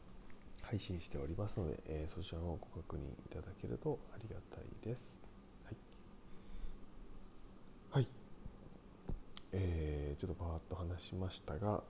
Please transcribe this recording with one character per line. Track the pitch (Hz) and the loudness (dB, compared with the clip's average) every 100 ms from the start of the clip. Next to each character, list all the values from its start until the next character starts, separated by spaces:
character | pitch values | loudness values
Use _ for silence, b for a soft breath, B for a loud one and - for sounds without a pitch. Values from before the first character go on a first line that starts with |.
| - - - - - - | -10 -10 -8 -8 -8 -6
ー、 | - | 0
配 | 104 | 2
信 | - 87 | 2 0
し | - | 0
て | 73 | 0
お | 69 | 2
り | |
ま | 87 104 | 4 4
す | - | 4
の | 80 | 4
で、 | - - | 2 2
え | 78 78 | 2 2
ー、 | |
そ | - | 0
ち | 98 | -2
ら | 82 | 0
も | 85 80 | 2 0
ご | - 85 | -2 -6
確 | - 85 | -2 -2
認 | |
い | 69 - - | -2 -4 -6
た | 87 | -4
だ | - - | -4 -4
け | - | -2
る | - | 0
と | 151 139 - | 2 2 -2
あ | - | -6
り | 110 | -4
が | - - | -6 -6
た | - | -8
い | - - 107 | -6 -4 -2
で | |
す。 | 123 - - - - - - | -2 -4 -10 -12 -12 -14 -12
は | - | -8
い。 | - - - - - - B B B B B - - - - - - - - - - - | -8 -10 -12 -12 -10 -8 B B B B B -4 -6 -6 -6 -8 -10 -10 -10 -10 -10 4
は | 139 | 6
い。 | 120 - - - - - - - - - - - - - - | 6 2 -10 -6 -6 -8 -10 -12 -14 -6 -2 0 -2 -8 0
え | 95 90 85 76 73 73 73 | 4 6 6 6 4 4 2
ー、 | |
ち | 90 | 2
ょ | |
っ | 80 | 2
と | |
バ | 85 | 2
ー | 80 | 0
ッ | - | 0
と | |
話 | 80 85 87 | 0 2 0
し | - | 0
ま | 92 92 | 2 2
し | - | 0
た | - 76 | -2 4
が、 | 104 104 | 6 6